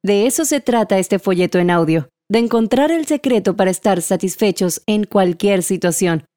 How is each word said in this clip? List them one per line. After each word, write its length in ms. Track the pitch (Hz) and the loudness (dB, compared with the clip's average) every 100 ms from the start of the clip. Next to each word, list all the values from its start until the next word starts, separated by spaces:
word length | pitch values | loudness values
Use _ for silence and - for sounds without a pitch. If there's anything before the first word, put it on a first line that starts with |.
De 220 | 190 202 | 0 2
eso 180 | 233 - | 2 0
se 160 | 320 294 | -2 -2
trata 380 | - 240 214 190 | 0 0 2 0
este 220 | 180 196 | 0 -2
folleto 400 | - 180 180 180 | 0 0 2 2
en 100 | 175 | 2
audio, 400 | 175 160 160 139 _ _ | 2 2 0 -4 _ _
de 100 | 220 | -2
encontrar 520 | 233 233 220 247 302 | 0 0 0 2 2
el 140 | 330 | 0
secreto 500 | 302 294 277 233 196 | -2 -2 0 0 0
para 140 | 180 190 | 0 -2
estar 320 | 185 214 180 | 0 0 -2
satisfechos 800 | - 185 190 - 208 - 180 - - | -2 -2 -2 -2 -2 0 -2 -2 -4
en 160 | 214 | -2
cualquier 580 | 208 202 185 170 202 196 | 0 0 0 0 0 0
situación. 640 | 175 185 175 160 180 160 - | -2 -2 -2 0 0 -2 -6